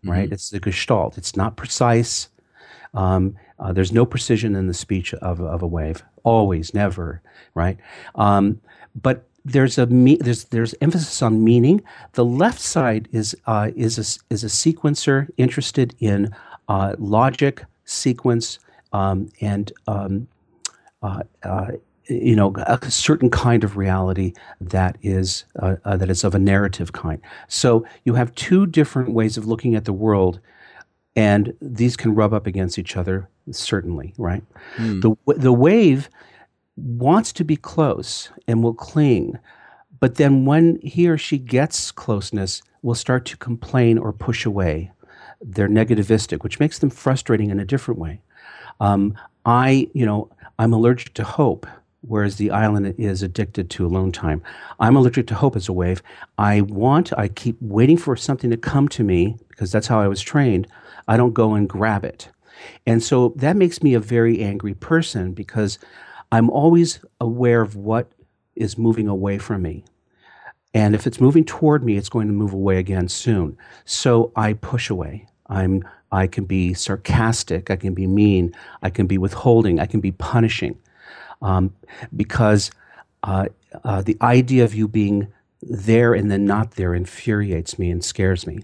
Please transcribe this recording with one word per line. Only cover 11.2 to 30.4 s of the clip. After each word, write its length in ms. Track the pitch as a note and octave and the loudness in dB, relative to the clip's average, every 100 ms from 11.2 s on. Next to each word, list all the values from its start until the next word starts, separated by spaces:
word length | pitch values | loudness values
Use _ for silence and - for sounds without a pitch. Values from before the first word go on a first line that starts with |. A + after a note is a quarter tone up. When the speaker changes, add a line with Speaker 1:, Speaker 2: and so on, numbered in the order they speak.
Speaker 1:
on 220 | B2 A2 | 0 2
meaning. 400 | A2 A#2 A#2+ G3+ - - - | 4 6 6 2 0 -20 -12
The 120 | - | -2
left 360 | A#2+ B2 G3+ A#3+ | 0 2 0 0
side 480 | - E3+ B2+ A2 A2 | -6 -2 0 -2 -4
is, 260 | A#2 G#2+ - - | -6 -4 -8 -4
uh, 260 | A2 G#2+ | -2 -2
is 240 | A#2+ A2 A2+ | -2 -4 -2
a 40 | |
s-, 180 | G#2+ - _ | -6 -8 _
is 140 | G#2+ | -6
a 20 | A2 | -4
sequencer 800 | - - D#3+ D3+ D3 - C3+ C#3 - | -2 -2 0 -2 -2 0 0 0 0
interested 600 | B2+ - C3+ - B2 - | 0 0 -6 -2 -2 0
in, 340 | A2 G2+ G2+ G2+ - - - | -2 0 -2 -6 -20 -20 -4
uh, 260 | G2+ G2 G2 | -2 -2 -4
logic, 640 | G2+ G#2+ C3 B2 C#3 - - _ | 0 2 2 2 -2 -2 -14 _
sequence, 760 | - - - B2 C3 A#2 A#2 - _ _ _ | -12 -4 -2 0 0 0 -2 -12 _ _ _
um, 360 | G2+ G2 F#2+ G2+ _ | -2 0 -2 -4 _
and, 320 | G#2 G2+ G2+ - - | -4 -4 -6 -10 -6
um, 400 | G#2 G2 G2 B2 _ _ _ - _ _ _ | -6 -4 -6 -6 _ _ _ -18 _ _ _
uh, 220 | G#2 F#2+ - _ | -10 -8 -10 _
uh, 300 | - F#2+ F#2+ - _ _ _ | -8 -6 -6 -10 _ _ _
you 280 | B2 B2+ G#2+ | -2 2 4
know, 180 | G2+ G2 | 4 0
a 340 | - A#2 - | -2 -2 -2
certain 400 | - - D#3 B2+ | -4 0 2 2
kind 340 | F2+ A#2+ A#2+ | 2 2 2
of 120 | G#2 G2+ | 2 -2
reality 560 | G2 F#2 F#2 F#2 F#2 - - - | -2 0 0 0 -4 -6 -20 -16
that 360 | F#2 F#2 F#2 - | -4 0 0 0
is, 420 | - F#2+ F#2 - - - | -2 -2 -2 -6 -10 -6
uh, 180 | F#2 F#2 | -4 -4
uh, 120 | - F#2+ | -2 -2
that 140 | F#2 | 0
is 120 | F2+ | 0
of 120 | G#2 | 0
a 40 | F#2+ | 2
narrative 540 | G2 G2 G2+ G2 E2+ | 2 2 0 -4 -8
kind. 280 | - E2+ D#2 - - - | -8 -8 -8 -10 -20 -10
So 360 | - C3 A2+ A2+ - | -2 2 2 0 -6
you 100 | - | -2
have 180 | A#2+ A#2+ | 0 0
two 320 | - - F#3 G3 | -4 0 2 2
different 440 | D#3+ D3 C3+ B2+ | 2 0 0 -2
ways 240 | A2+ A2 A2 | 0 0 -2
of 100 | G#2+ | -4
looking 280 | A2+ B2 | -2 0
at 120 | A2 G#2+ | -2 -2
the 60 | |
world, 460 | F#2+ A2 G2+ F#2 F2+ | -2 2 2 2 0